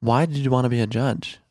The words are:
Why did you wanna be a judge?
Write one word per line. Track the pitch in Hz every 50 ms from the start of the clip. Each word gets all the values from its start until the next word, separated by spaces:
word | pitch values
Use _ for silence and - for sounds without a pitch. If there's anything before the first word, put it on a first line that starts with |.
Why | - 113 117 131 160
did | 165 147 143
you | 139 131
wanna | 127 127 127 123
be | 120 120
a | 113
judge? | 107 117 113 135 135 107 - - - - - _ _